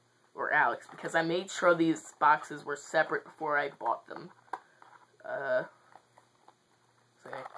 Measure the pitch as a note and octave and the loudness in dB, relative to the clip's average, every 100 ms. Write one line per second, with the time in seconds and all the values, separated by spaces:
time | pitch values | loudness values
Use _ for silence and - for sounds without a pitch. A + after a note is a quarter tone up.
0 | _ _ _ - B2+ D3 B2 - - - | _ _ _ -6 0 4 4 0 -8 -12
1 | - E3 E3 F3 G3 - F3+ E3 E3 D3+ | -2 0 0 -2 -4 2 4 6 4 0
2 | - - D3 D3+ - D3 C#3+ C#3+ - D#3+ | -6 2 4 4 0 -10 -8 -8 0 2
3 | D3+ D#3 - - D#3 C#3+ C#3+ - A2+ - | 2 -2 -6 -8 -2 0 -2 -4 -2 -2
4 | - - F3 - _ - - _ - - | -6 -14 -14 -20 _ -14 -14 _ -20 -20
5 | _ _ - C3+ C#3 B2+ C3+ - _ - | _ _ -8 -6 0 0 -2 -10 _ -20
6 | _ _ _ _ - _ _ _ _ _ | _ _ _ _ -20 _ _ _ _ _
7 | _ _ - C3 B2+ | _ _ -14 -12 -12